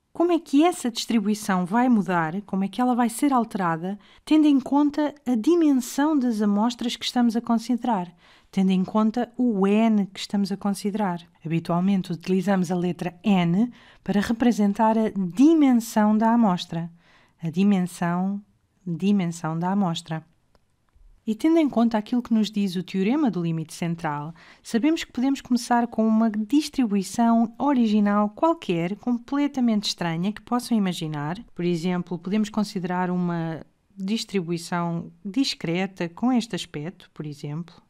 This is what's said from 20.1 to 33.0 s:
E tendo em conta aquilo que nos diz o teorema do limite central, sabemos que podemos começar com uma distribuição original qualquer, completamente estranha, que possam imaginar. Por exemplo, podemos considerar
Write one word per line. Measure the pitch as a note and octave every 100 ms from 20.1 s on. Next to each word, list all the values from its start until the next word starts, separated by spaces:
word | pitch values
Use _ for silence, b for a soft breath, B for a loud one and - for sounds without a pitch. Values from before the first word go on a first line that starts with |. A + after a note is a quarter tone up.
| D#3+ - _ _ _ _ _ _ _ - _ -
E |
tendo | G#3+ D#4+ E4
em | C#4+
conta | A3+ A#3 A3+
aquilo | G#3 B3
que | A#3+
nos | A3 G3+
diz | G#3 G3
o | F3+
teorema | F3 F#3+ G3 D4+ C4
do | F3
limite | E3+ D#3+ D#3+
central, | - E3+ E3+ D#3 D3 D3+ - B B
sabemos | - A#3 D4 E4
que | -
podemos | - C4+ C#4
começar | - A#3+ - A#3+ A#3
com | A3
uma | A3 A3 A3+
distribuição | G#3 G#3+ C#4+ D4 - A3+ G3+ F#3 - A#3 A3+ A3+ -
original | C#4 B3+ A3+ G#3 G3+ G#3 G#3
qualquer, | G#3+ E4 E4 - E3+ F3 G#3
completamente | B3 A#3 - C#4+ C#4+ C4+ A#3+ G#3+
estranha, | - - F3 E3 G3
que | G#3
possam | - A#3+ - A3+
imaginar. | F#3+ E3+ D#3 D3+ D3 G3 -
Por | -
exemplo, | F3 E3+ F3+ F3+ F3 F3
podemos | F3+ G#3+ G#3
considerar | G#3+ G#3 F#3 F3+ F3+